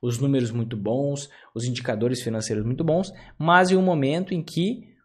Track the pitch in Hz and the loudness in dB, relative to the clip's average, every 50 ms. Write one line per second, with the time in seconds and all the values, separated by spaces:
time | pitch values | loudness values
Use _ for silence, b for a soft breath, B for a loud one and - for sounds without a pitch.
0 | B 120 120 117 135 139 139 135 123 113 113 120 117 117 117 107 95 104 117 131 | B -4 -2 0 0 2 2 2 0 0 -2 -4 -4 -4 -4 -4 -4 -2 -2 0
1 | 143 143 143 143 143 - B B B B B 113 120 123 123 120 - - 117 104 | -2 -2 -4 -6 -8 -12 B B B B B -6 -4 -4 -4 -4 -4 -4 -2 0
2 | 113 123 127 120 - 117 110 110 107 - 113 107 104 113 131 139 165 160 156 170 | 0 0 -2 -2 -4 -4 -4 -4 -4 -4 -2 -2 -2 -2 -2 -2 0 2 2 0
3 | 190 - - B B B B B 151 160 170 180 185 180 190 185 185 185 175 151 | 0 -2 -6 B B B B B 2 6 6 6 6 6 4 4 4 4 2 2
4 | 135 135 147 170 190 - 196 175 151 - - 160 170 202 254 254 B B B B | 2 2 0 0 -2 -2 -4 -6 -6 -4 -4 -2 -2 -2 -2 -6 B B B B